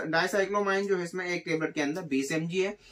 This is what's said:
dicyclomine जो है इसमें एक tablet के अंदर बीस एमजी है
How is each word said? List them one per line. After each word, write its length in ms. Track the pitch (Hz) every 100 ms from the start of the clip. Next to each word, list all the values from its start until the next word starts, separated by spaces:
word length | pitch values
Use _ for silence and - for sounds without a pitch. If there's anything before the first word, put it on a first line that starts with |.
| 160
dicyclomine 800 | 165 185 208 196 208 202 196 202
जो 80 | 185
है 80 |
इसमें 220 | 175 185 180
एक 160 | 170 170
tablet 280 | 160 156
के 60 | 151
अंदर 220 | 143 170
बीस 300 | 165 135 135
एमजी 280 | 160 165 185
है 180 | 196 208 -